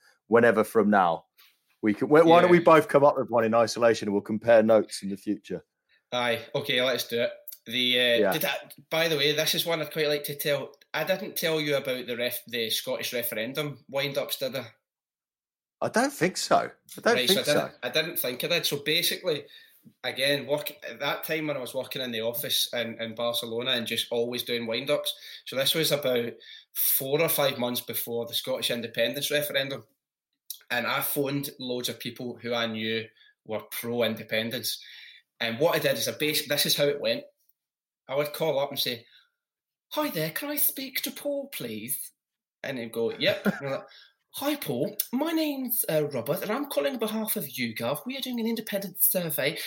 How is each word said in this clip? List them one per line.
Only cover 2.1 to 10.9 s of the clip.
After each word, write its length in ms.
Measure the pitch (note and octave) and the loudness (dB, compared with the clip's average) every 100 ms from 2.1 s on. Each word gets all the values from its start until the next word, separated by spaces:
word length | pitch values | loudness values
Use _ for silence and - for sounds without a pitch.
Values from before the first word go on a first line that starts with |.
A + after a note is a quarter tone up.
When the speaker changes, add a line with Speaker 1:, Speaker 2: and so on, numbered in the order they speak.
| D3 | 8
Speaker 1:
why 200 | E3 E3+ | 10 10
don't 80 | F3 | 10
Speaker 2:
Yeah. 100 | F3 | 8
Speaker 1:
we 40 | |
both 240 | E3+ D#3+ D3+ | 10 8 8
come 160 | C#3+ | 6
up 140 | C#3+ C3+ | 6 4
with 120 | A2+ | 0
one 140 | A#2 | 2
in 100 | A2+ | 4
isolation 540 | A#2 A2 - A#2 A2 G#2 | 4 4 4 4 4 2
and 60 | |
we'll 80 | G2+ | 0
compare 400 | G2 G#2+ A#2+ A2+ | 0 -2 6 8
notes 380 | A2 A2 - - | 8 6 4 -4
in 60 | G2 | -8
the 80 | G2 | -8
future? 480 | - G2+ - F2 - _ _ _ - | -6 -6 -6 -12 -12 _ _ _ -6
Speaker 2:
Aye, 280 | B2 A#2+ A2+ - | -2 0 -2 -4
okay, 280 | C#3 - B2+ | -6 0 2
let's 260 | B2+ B2 - | 2 0 -2
do 140 | B2 | -2
it. 100 | A#2+ - - - - | -2 -4 -18 -18 -6
The, 340 | B2 B2 B2 | 0 2 4
uh, 160 | B2 A#2 | 4 6
Speaker 1:
Yeah. 140 | G2 | 4
Speaker 2:
did 120 | D#3 D3 | 2 0
I, 100 | C3+ - - - | -4 -8 -18 -4
by 180 | D#3+ E3 | 0 2
the 100 | D3+ | 2
way, 140 | C#3+ | 2
this 220 | D3+ D#3 E3+ | 2 0 0
is 100 | E3+ | 0
one 160 | E3 | -2
I'd 100 | D3 | -2
quite 140 | E3 D3 | -2 0
like 160 | D3 D3 | 0 -4
to 100 | C#3+ | -6
tell. 360 | D#3 C#3 C#3+ - _ | -2 -2 -4 -14 _